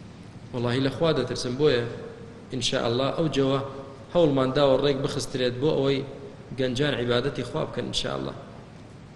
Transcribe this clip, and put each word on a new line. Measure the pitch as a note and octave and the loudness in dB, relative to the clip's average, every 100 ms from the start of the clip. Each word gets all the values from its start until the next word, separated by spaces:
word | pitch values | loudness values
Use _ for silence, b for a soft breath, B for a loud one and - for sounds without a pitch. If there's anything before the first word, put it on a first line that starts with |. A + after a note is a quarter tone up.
| - - - - - | -18 -18 -18 -16 -8
وەڵاهی | B2 A#2+ B2+ C3+ | -2 0 2 0
لە | - | 2
خوا | E3 | 2
دەترسم، | C3+ A#2+ A#2+ B2+ C3 | 2 0 -2 -2 4
بۆیە | D3+ A#2+ A#2 - - - - - - | 4 4 0 -6 -12 -14 -16 -16 -8
ئینشاءالله | C3 B2 C3 A#2+ A#2+ C3+ - | -4 0 2 2 2 2 2
ئەو | D#3+ C3+ | 0 2
جەوە | C3+ C3+ C3+ - - - - | 4 2 0 -8 -12 -14 0
هەوڵمان | F3 E3 C3+ C3 D3 | 4 6 6 4 6
داوە | C#3 C3 | 6 6
ڕێک | C#3+ C3 | 4 2
بخسترێت | C3+ C3 - B2+ B2 B2 | 0 -2 -4 0 0 2
بۆ | D3+ C#3+ | 0 2
ئەوەی | C3+ C3+ - - - - - B2+ | 2 0 -2 -10 -14 -16 -10 -2
گەنجان | B2+ B2 D3 A#2 | 0 2 0 0
عیبادەتی | A#2+ A#2+ C#3 C3 B2 | 2 2 2 -4 -6
خوا | D#3 C#3+ | -4 -4
بکەن | B2 B2+ | -4 -4
ئینشاءالله. | - C#3 C3+ C2+ - - - - - - - - | -2 -2 -4 -4 -8 -14 -16 -18 -18 -18 -18 -18